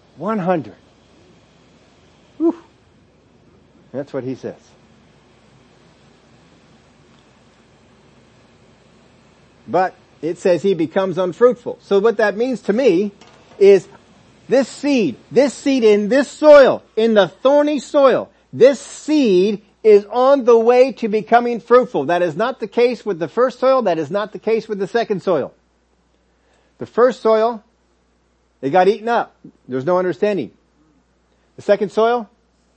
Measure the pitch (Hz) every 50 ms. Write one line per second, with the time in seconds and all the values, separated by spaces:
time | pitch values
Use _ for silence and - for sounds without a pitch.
0 | _ _ _ - 151 202 220 214 170 180 185 165 123 104 - _ _ _ _ _
1 | _ _ _ _ _ _ _ _ _ _ _ _ _ _ _ _ _ _ _ _
2 | _ _ _ _ _ _ _ - 302 339 - - - _ _ _ _ _ _ _
3 | _ _ _ _ _ _ _ _ _ _ _ _ _ _ _ _ _ _ - 127
4 | 143 - - 135 120 131 131 - - 107 87 - _ _ _ _ _ _ _ _
5 | _ _ _ _ _ _ _ _ _ _ _ _ _ _ _ _ _ _ _ _
6 | _ _ _ _ _ _ _ _ _ _ _ _ _ _ _ _ _ _ _ _
7 | _ _ _ _ _ _ _ _ _ _ _ _ _ _ _ _ _ _ _ _
8 | _ _ _ _ _ _ _ _ _ _ _ _ _ _ _ _ _ _ _ _
9 | _ _ _ _ _ _ _ _ _ _ _ _ _ 110 117 175 185 175 - _
10 | _ _ _ _ - 160 175 - - 202 175 175 - 196 196 156 165 147 - 202
11 | 190 190 170 175 185 185 160 - 233 247 240 - - 127 - - _ - 202 196
12 | 190 233 220 220 220 208 190 202 240 262 254 - - - 196 226 285 240 175 170
13 | 208 202 - _ - - - _ _ _ - - 202 196 202 185 151 - - -
14 | _ _ _ _ _ _ _ _ _ - 190 262 262 - - - - 285 285 254
15 | 208 147 110 - _ _ 139 220 277 269 - - - 285 269 262 226 214 208 208
16 | 208 196 196 269 277 - - - 294 302 294 285 262 208 131 101 - _ _ -
17 | 220 233 220 208 190 160 - _ - 269 285 294 294 294 302 277 - - - 294
18 | 277 262 214 139 98 - _ _ _ _ - 127 226 269 277 220 - - - -
19 | - - 302 311 269 226 185 180 185 214 214 190 - _ _ _ - 220 208 202
20 | 202 - - 247 254 262 285 285 233 233 240 226 226 233 247 247 254 269 214 -
21 | - 220 202 220 185 - 226 240 240 240 240 214 - - 240 247 247 - - 175
22 | 139 139 175 180 180 175 147 156 220 247 247 - 240 196 - 233 240 247 247 220
23 | - 214 196 160 170 147 - 226 247 262 247 - - 262 262 262 233 196 170 160
24 | 160 135 175 202 214 202 - 190 - 214 226 226 214 - 214 190 196 170 - 233
25 | 220 - 214 180 - 196 180 147 117 87 - _ _ _ _ _ _ _ _ _
26 | _ _ _ _ _ _ _ _ _ _ _ _ _ _ _ _ 240 - _ -
27 | 233 262 214 - - 220 220 220 220 233 240 214 - _ _ _ _ _ _ _
28 | _ _ _ _ _ _ _ _ _ _ _ _ - 139 147 185 185 190 220 220
29 | 208 226 240 214 156 - _ _ - - _ _ _ - 127 131 131 156 180 180
30 | 185 180 160 - - 208 208 180 123 90 - _ _ _ _ _ _ _ _ _
31 | _ _ _ _ _ _ _ _ _ _ _ - - - 202 196 214 180 - 214
32 | 220 226 240 247 220 - _ _ _ _ _ _ _ _ _